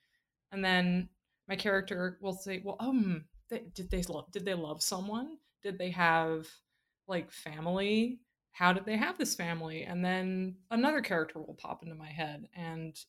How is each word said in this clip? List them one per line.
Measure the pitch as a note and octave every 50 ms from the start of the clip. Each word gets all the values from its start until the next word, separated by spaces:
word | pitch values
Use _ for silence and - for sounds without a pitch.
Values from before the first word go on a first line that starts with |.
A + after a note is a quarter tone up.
| _ _ _ _ _ _ _ _ _ -
And | G3 G3 F#3+
then | F#3 F#3 F3+ F3+ F3+ F3+ F3+ F3+ - _ _ _ _ _ _ _ -
my | G3
character | G3 - G#3 G3 G3 F#3 - G3 F3+ F3+ F3+ F3+ -
will | G3 F#3+ F#3
say, | F#3+ - G3 F#3+ F#3 G3+
"Well, | G3 - -
um, | A3+ C4+ C4 B3 G#3 F#3+ F3+ - - - - - _ -
they, | A#3 G#3+ - F3 -
did | - F3+ F3+
they | - F#3
lo-, | F3 - D#3+ D3 - -
did | - G3+ F#3
they | G3 F#3
love | E3+ D#3+ D3+ D3+ D#3+
someone? | - - G3+ F#3 F#3+ G#3 G#3+ A#3 C4 D#4 D#4+ - _ _ _ _
Did | - G3+ F#3 F#3+
they | F3+ F#3
have, | E3+ F3+ F3 E3+ D#3+ E3 E3 D#3+ D#3+ D#3+ D#3 - - - _ _ _ _ _ _ _ _ _ -
like, | F#3 E3+ E3+ -
family? | - - - D#3+ D3+ D#3 D#3+ F3 F3+ F#3+ G3 G3+ G#3+ A3 A#3 B3 B3+ - _ _ _ _ _ _
How | - - F3+ F3+
did | F#3 F#3+ F#3+
they | G#3+ A3
have | G#3+ C#4+ F4 F#4 F4
this | C#4 - -
family?" | - F3 E3+ E3+ E3 D#3+ D#3+ D#3 D#3+ -
And | - F3+ F3+ F3+
then | F3+ F#3 F#3 F#3 F#3 F#3 F#3 F#3 F#3 F#3 - _ -
another | A3+ A3+ B3+ D4 D#4 C#4
character | - - F#3+ E3 D#3 - - D#3
will | D3+ - -
pop | - - - - -
into | E3 E3 D#3+
my | D#3 D#3 D#3
head, | D3+ E3 D#3 D3+ D3 D3 - - -
and | F3+ E3+ E3 E3 E3 D#3+ D#3+ D#3+ - -